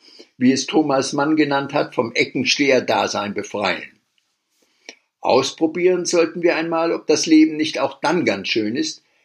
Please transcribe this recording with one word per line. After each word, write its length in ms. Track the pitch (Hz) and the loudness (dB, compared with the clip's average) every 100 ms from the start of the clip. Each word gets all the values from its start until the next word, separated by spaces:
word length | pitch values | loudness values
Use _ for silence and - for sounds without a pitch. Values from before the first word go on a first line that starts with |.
| - - - _ | -20 -20 -20 _
wie 140 | 127 | 2
es 140 | 131 - | 2 0
Thomas 460 | 165 147 135 131 | 0 2 0 0
Mann 240 | 147 143 156 | -2 0 2
genannt 380 | 143 139 135 | 2 0 -2
hat, 200 | 143 - | -4 -2
vom 180 | - 117 | -4 -4
Eckensteher-Dasein 1200 | - 139 143 123 - 139 127 104 107 104 101 104 | -2 -2 -2 -2 0 2 2 2 0 0 -2 -6
befreien. 680 | 98 98 104 98 85 - _ _ _ _ _ _ _ _ _ - - _ _ | -8 -8 -4 -4 -4 -8 _ _ _ _ _ _ _ _ _ -20 -20 _ _
Ausprobieren 840 | - 113 127 - 160 180 175 180 | 2 2 2 -2 -4 0 0 0
sollten 380 | 170 175 165 175 | 0 0 0 0
wir 140 | 170 151 | 0 0
einmal, 360 | 165 165 165 | -2 -2 -2
ob 140 | 165 - | -4 0
das 200 | 151 170 | -2 4
Leben 300 | 156 156 151 | 6 6 2
nicht 220 | 151 - | -4 -2
auch 220 | 139 - | -4 -2
dann 240 | 143 175 | -2 0
ganz 240 | 123 98 90 | 0 -2 -4
schön 260 | 113 107 | -2 -2
ist, 300 | 123 160 - _ _ | -4 -6 -8 _ _